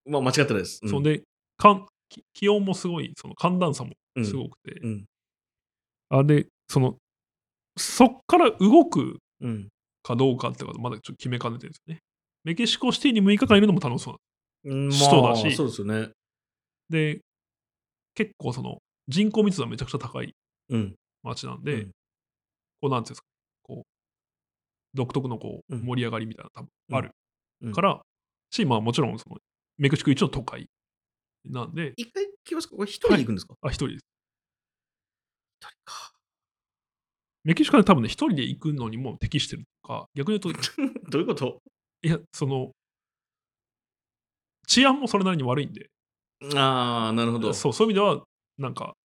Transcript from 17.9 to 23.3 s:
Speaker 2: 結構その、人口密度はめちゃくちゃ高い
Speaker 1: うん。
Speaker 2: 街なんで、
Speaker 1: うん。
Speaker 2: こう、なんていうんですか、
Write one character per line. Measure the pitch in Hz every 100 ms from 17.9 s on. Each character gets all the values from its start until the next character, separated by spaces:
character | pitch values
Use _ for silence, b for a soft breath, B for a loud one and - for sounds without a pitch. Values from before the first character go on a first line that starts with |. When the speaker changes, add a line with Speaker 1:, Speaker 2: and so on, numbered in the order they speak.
| _ _ -
Speaker 2:
結 | 220 -
構 | 131
そ | 123
の、 | 123 - _ _ -
人 | 143 214
口 | 214
密 | 208 180
度 |
は | 117
め | 113
ち |
ゃ | 117
く |
ち | 127
ゃ |
高 | 120 131
い | 123 - _ _ -
Speaker 1:
う | 120
ん。 | 98 92 _ _
Speaker 2:
街 | 123 120 131
な | 123
ん |
で、 | 143 131
Speaker 1:
う | 101
ん。 | - _ _ _ _ _ _ _ _
Speaker 2:
こ | 143
う、 |
な | 127
ん |
て | 113
い |
う |
ん |
で | 120
す |
か、 | -